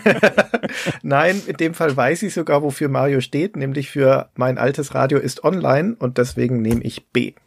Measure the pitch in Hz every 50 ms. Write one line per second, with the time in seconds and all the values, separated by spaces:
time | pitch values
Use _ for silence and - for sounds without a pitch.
0 | - 208 190 - - 196 - - - - - 240 - - - - - 180 - -
1 | - 147 139 143 160 180 190 202 - - 131 - 165 160 165 - 170 151 131 135
2 | 123 131 170 - 220 180 - 185 156 - 147 143 151 147 135 - 156 139 135 127
3 | 131 143 139 131 120 - - 139 175 202 - 151 135 135 135 147 139 - - 147
4 | 135 131 135 135 - _ - - 127 131 127 - 117 135 139 151 139 - - 135
5 | 131 135 - - - 127 - - - 156 190 180 156 131 131 147 175 214 233 -
6 | 135 123 127 123 123 127 - 123 123 123 127 120 110 110 117 120 - 110 - -
7 | _ _ - 127 120 98 - _ _